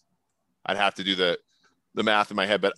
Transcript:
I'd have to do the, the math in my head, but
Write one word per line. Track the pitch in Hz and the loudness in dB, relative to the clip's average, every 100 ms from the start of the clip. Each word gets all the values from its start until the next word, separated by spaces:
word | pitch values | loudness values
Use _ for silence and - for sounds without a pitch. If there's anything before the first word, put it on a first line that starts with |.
| _ _ _ _ _ _ - | _ _ _ _ _ _ -6
I'd | 95 | 0
have | 101 - | 0 -2
to | |
do | 95 92 | -4 0
the, | 90 85 _ _ _ _ _ - | 0 -2 _ _ _ _ _ -4
the | |
math | 110 107 104 | 0 2 0
in | 104 | -2
my | 98 | 0
head, | 101 | 0
but | 95 | 0